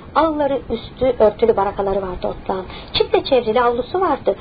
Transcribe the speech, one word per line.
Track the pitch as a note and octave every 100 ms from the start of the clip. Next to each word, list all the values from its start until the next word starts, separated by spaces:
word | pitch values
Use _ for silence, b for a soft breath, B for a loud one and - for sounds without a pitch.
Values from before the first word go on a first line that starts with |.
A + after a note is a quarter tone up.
| B -
ağları | D#4+ D4 C#4 C#4 -
üstü | A#3 - - C4 B3
örtülü | G#3+ G#3 A3+ G#3
barakaları | G3 F#3+ G3 G3
vardı | F#3+ F3+ G#3
otlağın. | F3+ - F#3+ F#3 B B
Çitle | - G#4+ F#4+
çevrili | - B3+ G#3+ A#3
avlusu | A#3+ A#3+ - F#4
vardı. | F#4 - - G3+